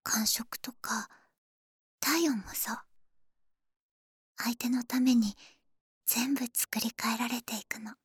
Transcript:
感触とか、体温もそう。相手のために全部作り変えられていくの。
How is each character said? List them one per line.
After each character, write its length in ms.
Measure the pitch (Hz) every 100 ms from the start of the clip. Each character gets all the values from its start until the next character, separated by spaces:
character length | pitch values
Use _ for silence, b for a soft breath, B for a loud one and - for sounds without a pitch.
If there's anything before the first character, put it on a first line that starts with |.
感 240 | - 226 220
触 340 | - 226 -
と 140 | -
か、 340 | - - 226 214 b b _ _ _ _ _ _ _
体 300 | 262 320 330
温 100 | 233
も 120 | - -
そ 180 | -
う。 100 | 220 - - - _ _ _ _ _ _ _ _ _ _ _ _ -
相 180 | 220 233
手 140 | 247
の 140 | 247
た 160 | - 254
め 140 | 254
に 240 | 240 208 - B B B _ _ _ -
全 260 | 233 254
部 140 | 277 247
作 280 | - - 220
り 120 | 226 -
変 140 | 226
え 40 | 226
ら 80 | 240
れ 160 | 240
て 160 | - 220
い 60 | -
く 140 | 220
の。 160 | 220 -